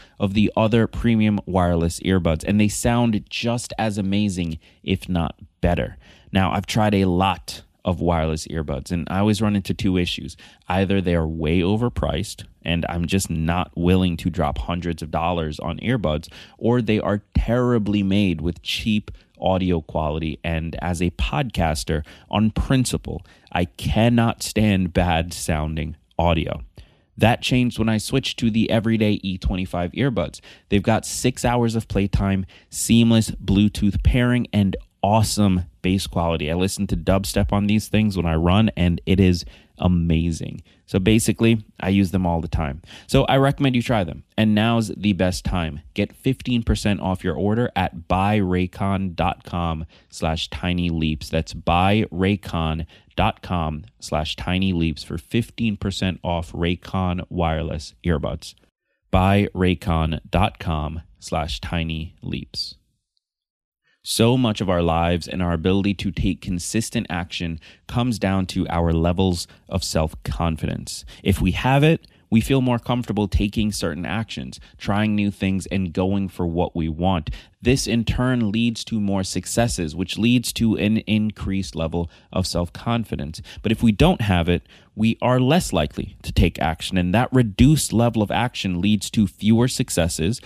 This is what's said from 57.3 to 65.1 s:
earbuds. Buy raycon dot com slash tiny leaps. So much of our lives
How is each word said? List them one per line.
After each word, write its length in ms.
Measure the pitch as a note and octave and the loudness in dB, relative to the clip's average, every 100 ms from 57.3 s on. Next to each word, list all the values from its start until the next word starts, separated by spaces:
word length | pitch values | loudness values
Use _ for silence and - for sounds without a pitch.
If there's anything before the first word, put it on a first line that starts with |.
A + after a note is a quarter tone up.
| F2+ E2 D#2+ D#2+ D2+ - - | -2 -2 -2 -4 -6 -10 -6
earbuds. 500 | F2 D2+ G#1+ D#2 - - _ _ _ _ _ | -2 -2 -2 -8 -12 -20 _ _ _ _ _
Buy 380 | F#2 F#2+ G2+ G2+ | 2 4 4 2
raycon 640 | F2+ F#2 F2 - E2 D#2 - - | 2 2 2 0 0 0 -2 -2
dot 280 | E2+ G2+ - | 0 0 -2
com 440 | - D#2 D2+ D#2+ - _ | -4 -4 -4 -8 -12 _
slash 420 | - E2+ D2+ - | -6 -4 -4 -6
tiny 540 | - F2 E2 D#2+ E2+ - | -6 -4 -4 -4 -8 -12
leaps. 540 | - - - - - - _ _ _ _ _ _ _ _ _ _ _ _ - | -8 -8 -8 -10 -10 -12 _ _ _ _ _ _ _ _ _ _ _ _ -6
So 300 | - A2+ C3 | 2 4 4
much 240 | A#2+ G#2+ | 2 0
of 80 | F#2+ | 0
our 140 | F2 | 2
lives 440 | E2+ E2 E2+ | 2 2 2